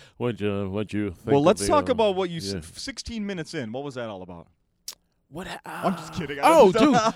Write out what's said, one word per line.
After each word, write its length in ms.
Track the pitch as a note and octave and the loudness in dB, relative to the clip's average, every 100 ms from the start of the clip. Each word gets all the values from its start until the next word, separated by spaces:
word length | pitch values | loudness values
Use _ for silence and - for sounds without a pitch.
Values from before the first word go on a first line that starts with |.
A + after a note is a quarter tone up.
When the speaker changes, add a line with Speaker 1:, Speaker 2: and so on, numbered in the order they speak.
| - - | -20 -6
Speaker 1:
What 220 | B2 G#2 | -4 -2
you, 280 | G#2 G2 G2 | -2 -2 -4
what 220 | G2 G#2 | -6 -4
you 180 | G2+ G#2 | -4 -4
think 160 | E2+ - | -6 0
Speaker 2:
Well, 120 | B2 | 2
Speaker 1:
of 60 | D3+ | 4
Speaker 2:
let's 160 | G#3+ | 2
Speaker 1:
the, 60 | - | 2
Speaker 2:
talk 220 | D4+ C#4 | 2 2
Speaker 1:
uh, 40 | |
Speaker 2:
about 220 | A#3 G#3+ F#3 | 2 2 0
what 140 | F#3 | -4
you 80 | E3 | -6
s-, 160 | G3 | -6
Speaker 1:
yeah. 80 | G3 - | -8 -10
Speaker 2:
sixteen 520 | - - C4+ - A#3 G3+ | -12 -12 -12 -10 -8 -6
minutes 280 | F#3 D#3 | -6 -8
in. 180 | E3 A2+ | -8 -8
What 120 | B2 | -8
was 120 | C#3+ B2+ | -8 -8
that 140 | A#2 | -8
all 120 | G2 | -8
about? 260 | F2+ F2 E2 _ _ _ - - _ _ _ | -12 -14 -18 _ _ _ -20 -20 _ _ _
Speaker 1:
What? 180 | D3 F#3 | -14 -12
Uh, 100 | F3 - | -12 -12
Speaker 2:
I'm 300 | D#3+ F3 F3 | -6 -4 -4
just 180 | D#3+ | -6
kidding. 260 | - D#3 C#3+ | -8 -8 2
I 40 | A#3 | 6
Speaker 1:
Oh, 260 | E4 G#3+ | 8 8
Speaker 2:
don't 220 | A3 D4+ A#3+ A3 | 8 4 4 4